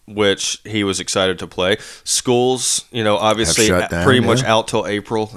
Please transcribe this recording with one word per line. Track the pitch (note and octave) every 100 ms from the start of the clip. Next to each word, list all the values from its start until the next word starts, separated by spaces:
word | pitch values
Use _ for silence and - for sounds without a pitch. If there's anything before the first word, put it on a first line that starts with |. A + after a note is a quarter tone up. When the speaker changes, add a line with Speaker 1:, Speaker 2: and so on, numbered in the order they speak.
| -
Speaker 1:
which | G#2 G2+ F#2+ - - G#2
he | A2
was | G2+ F#2+
excited | F2 G2+ F#2+ F2+
to | F2+
play. | - F#2 G#2+ - -
Schools, | - - - A#2+ B2 B2+ A#2+ - -
you | A#2+ G#2+
know, | G#2
obviously | A2 G#2+ C3+ E3 G#2+
Speaker 2:
Have | F2+
shut | F2+
down, | E2+
Speaker 1:
pretty | F2 B2+
much | A#2 B2
Speaker 2:
yeah. | B2+
Speaker 1:
out | A2+ -
till | A2+ F#2+
April, | G#2 - A2+ G#2+